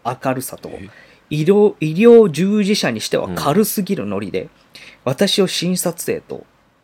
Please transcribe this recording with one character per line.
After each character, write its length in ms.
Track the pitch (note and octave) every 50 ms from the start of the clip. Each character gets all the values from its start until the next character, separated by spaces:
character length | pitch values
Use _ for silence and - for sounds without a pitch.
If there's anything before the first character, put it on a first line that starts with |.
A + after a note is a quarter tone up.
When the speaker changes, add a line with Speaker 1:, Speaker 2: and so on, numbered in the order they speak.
| -
Speaker 1:
明 300 | A#2 B2+ - - C3+ B2
る 60 | B2+
さ 140 | - - -
と、 120 | - - D#2+
Speaker 2:
え？ 200 | - - F#2+ G2+ - - - - _ _ _ -
Speaker 1:
医 140 | - D3+ D3+
療、 320 | F3 G3+ G#3 G#3 G3 - -
医 140 | D#3 D#3 D#3
療 340 | F3+ A3+ A#3 A#3 A#3 G#3+ F3+
従 320 | C#3+ D#3 F#3 G3 G#3 G#3+ G3+
事 120 | F#3+ G#3+
者 140 | - - C#3+
に 120 | A2+ G#2+
し 80 | - -
て 80 | -
は 120 | - - F#2+ F2+
軽 280 | F2 D#3+ C#3+ D3+ G#3 G#3+
す 200 | - - G#3+ F3+
ぎ 120 | F#3+ G3
る 120 | E3 G2
ノ 120 | G#2 G3+ -
リ 120 | - F2+
で、 120 | - F#2 -
Speaker 2:
う 20 |
ん。 40 | - _ _ _ _ - - - - - _ -
Speaker 1:
私 380 | B2 C3+ - G3+ G3 - -
を 60 | F#3
診 300 | F3 - - E3+ F3+ F#3
察 340 | F3 - F3 E3+ - - C3
へ 100 | F#2+ D2+
と 240 | - - C2+ - - _ _ _ _ _ _ _